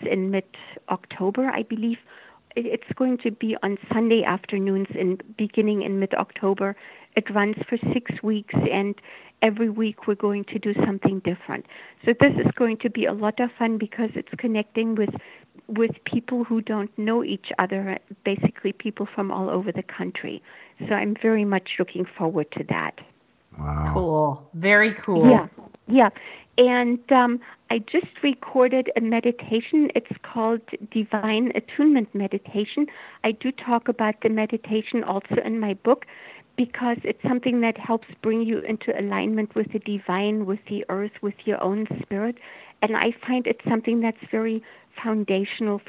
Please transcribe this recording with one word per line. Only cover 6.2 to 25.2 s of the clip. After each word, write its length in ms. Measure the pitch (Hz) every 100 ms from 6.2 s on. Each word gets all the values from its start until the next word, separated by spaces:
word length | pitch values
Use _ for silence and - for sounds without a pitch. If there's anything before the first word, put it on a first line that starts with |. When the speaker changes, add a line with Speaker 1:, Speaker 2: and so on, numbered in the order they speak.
| - - 196 196 196 202 - - - -
Speaker 1:
It 140 | 214
runs 260 | 208 202 214 -
for 100 | 233 -
six 300 | 247 240 -
weeks, 320 | 214 214 - - 151
and 240 | 196 202 202 - - - _
every 280 | 220 208 226
week 380 | 208 220 208 -
we're 80 | 202
going 300 | 208 202 196
to 120 | 208
do 160 | 208 202 -
something 340 | 196 - 190
different. 460 | 175 175 - - - - - - -
So 80 | 233
this 140 | 285
is 180 | 269 - -
going 220 | 240 220
to 120 | 240
be 160 | 220 214
a 80 |
lot 260 | 208 214 214
of 120 | 247 -
fun 180 | 226 220
because 320 | 214 - 220 -
it's 180 | - -
connecting 580 | 247 214 208 226 226 220
with, 180 | 202 - - - _ - -
with 240 | 220 226 - -
people 380 | 240 - 247
who 180 | 233 226
don't 360 | 214 214 208 -
know 260 | 214 233
each 280 | - 202 - -
other, 400 | 185 196 196 190 - 202
basically 500 | 202 196 - - 202
people 340 | - 214 - 202
from 180 | - 196
all 180 | 190 190
over 220 | 185 196
the 120 | 190
country. 580 | - - 185 - - - - - - - -
So 80 | 202
I'm 200 | 208 214
very 240 | 226 220 202
much 260 | 190 185 -
looking 280 | 180 180 180
forward 460 | - 165 170 151
to 100 | - 156
that. 300 | 82 76 - - _ _ _ _ -
Speaker 2:
Wow. 340 | 147 151 156
Speaker 3:
Cool. 560 | 151 175 156 151 139 - 165
Very 380 | 190 208 220
cool. 360 | 208 - 170